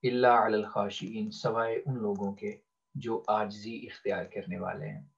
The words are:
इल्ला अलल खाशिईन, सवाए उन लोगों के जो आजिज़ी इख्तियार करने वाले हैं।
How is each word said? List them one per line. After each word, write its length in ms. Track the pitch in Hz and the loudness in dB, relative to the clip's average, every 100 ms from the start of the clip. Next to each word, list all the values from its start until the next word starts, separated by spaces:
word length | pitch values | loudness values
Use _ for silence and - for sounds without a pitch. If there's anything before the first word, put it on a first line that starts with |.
इल्ला 300 | 127 123 123 120 | 2 6 8 8
अलल 260 | 107 107 | 6 4
खाशिईन, 640 | 107 - 101 - - - 107 | 0 -2 -2 -2 -8 -4 -6
सवाए 460 | - - 110 113 113 - | -2 -2 0 0 0 -2
उन 80 | 127 | -2
लोगों 360 | 107 101 98 | -2 -2 -4
के 200 | 101 104 107 _ _ _ - | -4 -8 -10 _ _ _ -8
जो 220 | 113 113 - | -4 -4 0
आजिज़ी 420 | 107 104 104 107 | 0 0 -6 -10
इख्तियार 520 | 117 - - 104 92 | -10 -12 -8 -4 -4
करने 360 | 87 - - 92 | -4 -8 -8 -6
वाले 260 | 92 85 104 | -6 -6 -8
हैं। 260 | 101 - | -10 -16